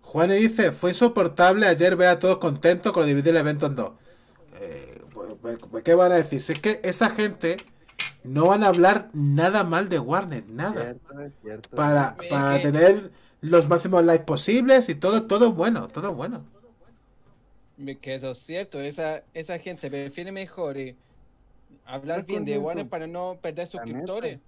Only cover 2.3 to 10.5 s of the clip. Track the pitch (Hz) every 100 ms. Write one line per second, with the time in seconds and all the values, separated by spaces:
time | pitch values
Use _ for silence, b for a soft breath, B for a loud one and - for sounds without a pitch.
2.3 | 180 175 143 170 175 214 185 151 139 143
3.3 | 165 151 147 147 135 98 - b b b
4.3 | b _ - 98 - 65 64 - - -
5.3 | 107 113 117 - 113 - 170 180 175 147
6.3 | 139 - 156 208 214 190 180 226 226 214
7.3 | - 165 185 - _ _ - - - 127
8.3 | 135 170 202 208 180 180 214 - 151 143
9.3 | 143 170 208 180 165 196 170 120 175 190
10.3 | 131 101